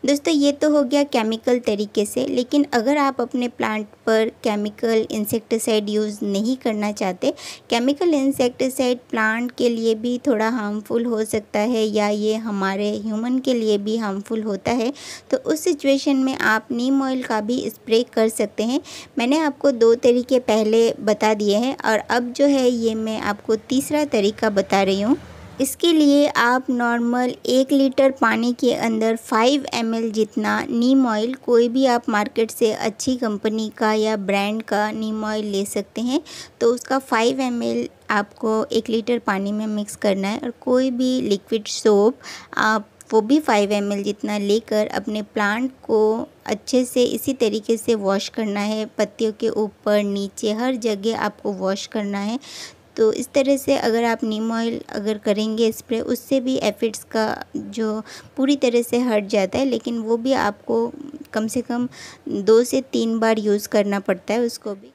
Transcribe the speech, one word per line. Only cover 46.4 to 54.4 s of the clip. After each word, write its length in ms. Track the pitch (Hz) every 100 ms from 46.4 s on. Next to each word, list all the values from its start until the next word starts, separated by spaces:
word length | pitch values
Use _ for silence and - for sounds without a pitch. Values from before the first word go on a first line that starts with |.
| -
अच्छे 400 | 208 - 254 254
से 180 | 254
इसी 300 | 247 233 -
तरीके 440 | 262 226 214 208 226
से 180 | - 226
wash 340 | 196 196 -
करना 300 | - 220 202
है, 260 | 208 214 214
पत्तियों 460 | - 208 - 220
के 180 | 208 226
ऊपर, 540 | - 214 - 208 208
नीचे, 480 | 208 202 196 - 220
हर 240 | 214 254 254
जगह 420 | 220 202 208 220
आपको 340 | 208 - 208
wash 360 | 190 190 196 -
करना 320 | 220 202 202
है। 200 | 202 240 - - - - _ -
तो 160 | 220
इस 160 | - 247 285
तरह 220 | 277 277
से 180 | - 277
अगर 280 | 240 226
आप 200 | 233 226
नीम 280 | 220 214